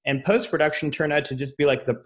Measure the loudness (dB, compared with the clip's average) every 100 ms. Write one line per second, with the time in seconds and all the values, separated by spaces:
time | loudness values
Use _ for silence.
0 | -4 -2 2 0 0 0 0 0 -4 -2
1 | 0 0 -2 -4 -6 0 2 2 0 -4